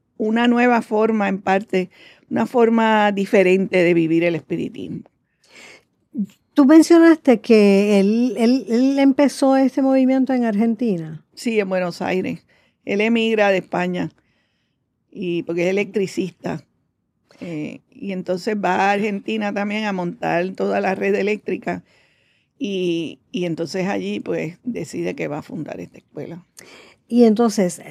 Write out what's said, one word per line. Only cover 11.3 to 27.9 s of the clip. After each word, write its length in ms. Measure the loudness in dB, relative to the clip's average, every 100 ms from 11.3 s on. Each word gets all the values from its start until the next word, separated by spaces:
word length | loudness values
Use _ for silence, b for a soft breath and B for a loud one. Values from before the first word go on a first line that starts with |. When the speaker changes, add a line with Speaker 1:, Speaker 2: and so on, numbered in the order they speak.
Speaker 1:
Sí, 240 | -10 -4 -2
en 100 | -2
Buenos 320 | -4 -4 -6
Aires. 460 | -4 -4 -4 -10 _ _ _ _ -6
Él 160 | -2
emigra 480 | 0 0 0 0 2
de 80 | 0
España, 520 | -2 -6 -4 -6 -8 -10 _ _ _ _ _ _ _ _ _
y, 320 | -10 -6 -6
porque 220 | -6 -4
es 40 | -2
electricista. 960 | -2 -4 -4 -4 -6 -8 -8 -10 -10 -14 _ _ _ _ _ _ _
Eh, 380 | -12 -10 -10 -14 _
y 220 | -14 -10
entonces 440 | -8 -6 -6 -4 -4
va 200 | -2 0
a 160 | 0
Argentina 600 | 0 -4 -6 -6 -6 -4
también 320 | -6 -6 -6
a 80 | -6
montar 560 | -4 -6 -6 -4 -2 -4
toda 280 | -4 -4 -2
la 140 | -2
red 200 | -2 -2
eléctrica. 720 | -2 -2 -4 -6 -8 -6 -10 -12 _ _ _ _ _ _ _
Y, 600 | -8 -4 -4 -4 -6 -12 _
y 140 | -6
entonces 420 | -6 -6 -6 -4 -4
allí, 340 | -4 -6 -8
pues, 380 | -6 -6 -8 -10
decide 500 | -10 -10 -10 -8 -8
que 140 | -6 -8
va 100 | -8
a 40 |
fundar 360 | -10 -12 -12 -14
esta 180 | -16 -20
escuela. 480 | _ -16 -14 -16 _ -20 B B B B _
Speaker 2:
Y 160 | 4
entonces, 580 | 4 4 0 0 -4 -4 -16